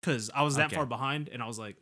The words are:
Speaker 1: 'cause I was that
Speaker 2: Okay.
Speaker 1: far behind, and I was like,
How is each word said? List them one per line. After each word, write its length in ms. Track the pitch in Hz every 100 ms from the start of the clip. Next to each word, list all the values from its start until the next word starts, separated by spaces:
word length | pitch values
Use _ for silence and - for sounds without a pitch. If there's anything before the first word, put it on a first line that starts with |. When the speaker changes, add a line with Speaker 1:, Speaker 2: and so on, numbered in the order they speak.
Speaker 1:
'cause 280 | 180 123 107
I 80 | 139
was 140 | 147 143
that 120 | 151
Speaker 2:
Okay. 80 | 165
Speaker 1:
far 100 | 131
behind, 420 | 117 135 147 147
and 120 | 123
I 60 | 113
was 100 | 113
like, 180 | 107 101